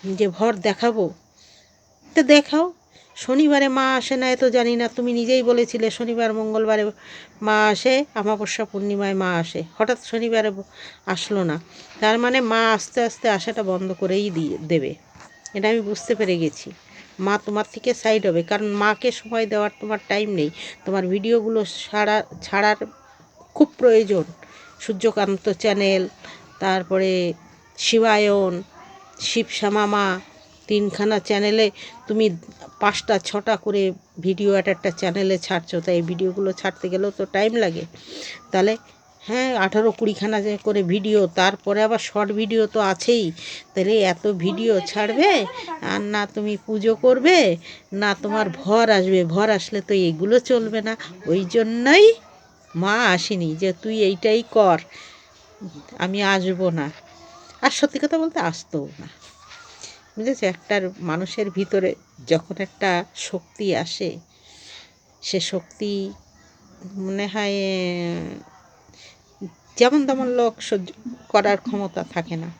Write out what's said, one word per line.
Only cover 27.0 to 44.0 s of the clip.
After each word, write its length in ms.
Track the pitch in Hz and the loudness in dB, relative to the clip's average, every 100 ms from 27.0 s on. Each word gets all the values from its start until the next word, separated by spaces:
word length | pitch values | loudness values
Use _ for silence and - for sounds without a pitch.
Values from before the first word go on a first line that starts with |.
| 190 185 175 160 - - _ - | 2 0 -2 -4 -14 -20 _ -6
শিবায়ন, 760 | - 226 226 208 208 202 190 175 196 - - - - - | 0 4 4 4 4 2 0 -2 -10 -20 -20 -20 -20 -10
শিব 260 | - 233 220 - | -4 -2 -2 -2
শ্যামা 260 | 208 208 208 | 0 0 2
মা, 200 | 208 196 185 - - - - - | 2 0 -2 -8 -20 -20 -20 -2
তিনখানা 500 | 208 202 - 208 214 | 0 0 0 0 0
চ্যানেলে 460 | - 202 208 220 208 - - - - | 0 0 2 2 2 -2 -20 -18 -4
তুমি 200 | 214 220 170 - - - - | 2 2 0 -12 -20 -20 -2
পাঁচটা 360 | 202 - - 196 - | -2 0 -2 -2 -2
ছটা 260 | 202 202 208 | -4 -2 -2
করে 260 | 214 202 190 185 _ - | 0 0 0 -4 _ -6
ভিডিও 300 | 180 185 202 | -2 0 2
এক 140 | 196 190 | 2 0
একটা 220 | 180 196 165 | -2 -4 -2
চ্যানেলে 360 | 185 185 190 185 | -4 0 0 0
ছাড়ছো, 380 | - 175 170 175 | -2 -4 -2 -4
তাই 140 | 170 175 | 0 0
এই 80 | 170 | 0
ভিডিওগুলো 400 | 175 190 185 190 | -2 -2 0 -4
ছাড়তে 340 | 185 190 185 185 | -2 -6 -6 -6
গেলেও 220 | 185 202 196 | -2 -4 -4
তো 80 | 196 | -4
টাইম 200 | 196 214 233 | 0 0 2
লাগে। 280 | 196 165 165 - - - - - - | -2 -2 -10 -16 -18 -16 -14 -16 -4
তাহলে 240 | 196 196 226 - _ _ _ | 2 2 0 -10 _ _ _
হ্যাঁ, 280 | - 240 262 240 | -6 -2 0 0
আঠারো 340 | 190 214 220 | 2 2 2
কুড়িখানা 460 | 208 214 202 208 214 | 0 -2 -2 -2 -2
যে 140 | 208 208 | -2 -4
করে 180 | 214 202 | -2 0
ভিডিও, 360 | 175 202 208 214 180 | 0 0 2 2 2
তারপরে 460 | 180 185 202 - 202 | 2 2 0 -2 0
আবার 180 | 214 220 - | 2 0 -2
শর্ট 220 | 208 208 | -4 -2
ভিডিও 300 | 208 214 226 214 | -2 0 0 0
তো 120 | 220 | 0
আছেই। 420 | 196 185 - 240 180 160 - - - | 0 0 2 2 0 -6 -16 -16 -8
তাহলে 240 | 196 190 220 | -2 2 2